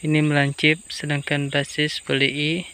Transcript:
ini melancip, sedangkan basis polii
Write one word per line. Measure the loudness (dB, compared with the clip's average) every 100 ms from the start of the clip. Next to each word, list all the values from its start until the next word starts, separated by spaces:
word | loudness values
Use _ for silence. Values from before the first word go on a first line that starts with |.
ini | 2 2
melancip, | 4 2 0 2 2 2 -4
sedangkan | -10 -4 -4 -2 -2 0
basis | -2 -4 -2 -2 -4
polii | -2 0 2 0 -2 -2 -6